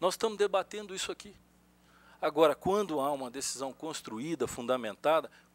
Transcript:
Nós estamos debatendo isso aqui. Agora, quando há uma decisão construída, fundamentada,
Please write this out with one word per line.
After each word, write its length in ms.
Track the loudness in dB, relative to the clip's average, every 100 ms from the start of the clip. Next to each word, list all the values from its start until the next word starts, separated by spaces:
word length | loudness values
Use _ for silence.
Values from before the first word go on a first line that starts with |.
Nós 140 | 0
estamos 220 | 2 0 2
debatendo 580 | 2 2 -2 -8 -8
isso 160 | -8 -6
aqui. 240 | -8 -12 -20 _ _ _ _ _ -20 -20 -4
Agora, 340 | 0 6 6
quando 460 | 6 2 0 0 0
há 100 | 0
uma 200 | -2 -4
decisão 420 | -6 -8 -6 -8
construída, 720 | -8 -10 -10 -10 -8 -6 -2 -2
fundamentada, 840 | -4 -2 -2 -2 -2 2 2 0 -14 _